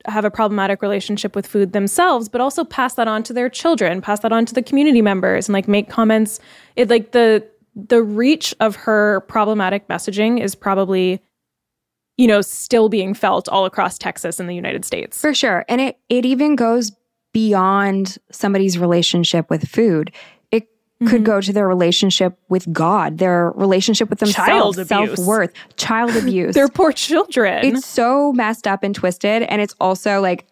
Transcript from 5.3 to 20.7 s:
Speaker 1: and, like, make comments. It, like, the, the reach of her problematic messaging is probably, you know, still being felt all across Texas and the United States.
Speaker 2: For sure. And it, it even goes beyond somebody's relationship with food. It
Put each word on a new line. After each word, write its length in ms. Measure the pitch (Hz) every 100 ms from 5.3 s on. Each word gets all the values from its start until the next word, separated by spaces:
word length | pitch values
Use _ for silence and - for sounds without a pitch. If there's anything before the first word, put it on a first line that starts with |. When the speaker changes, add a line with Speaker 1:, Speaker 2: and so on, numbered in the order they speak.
| 190 196
Speaker 1:
and, 60 |
like, 140 | 196 190
make 200 | 202 202
comments. 500 | - 220 220 214 - - - _ -
It, 140 | 226
like, 220 | 233 226
the, 340 | 240 226 214 214 _ _ 202
the 260 | 202 233
reach 540 | 214 208 254 311 - -
of 160 | 220 202
her 460 | - 214 208 196 -
problematic 600 | 226 208 214 185 196 -
messaging 540 | 175 - 196 220 240
is 140 | 202 -
probably, 640 | 202 196 190 190 185 190 _ _ _ _ _ _ _ _ _ -
you 80 | 240
know, 140 | 208
still 480 | 190 - - 233 220
being 240 | 214 185
felt 340 | 208 196 180 -
all 160 | 196 185
across 340 | - 180 -
Texas 400 | 185 - 170 170
and 100 | 175
the 60 | 175
United 280 | 185 -
States. 380 | - - - -
Speaker 2:
For 120 | 302 269
sure. 280 | 240 175 -
And 100 | 240
it, 200 | 269 - -
it 160 | 247 254
even 300 | 262 302 269
goes 360 | 233 240 214 _ _ _ _
beyond 840 | 220 220 196 190 196 196 196 185 - _
somebody's 460 | - 202 196 196 175
relationship 720 | 175 175 165 175 170 170 160
with 180 | 160 -
food. 440 | - 226 160 170 - - _ -
It 160 | 220 220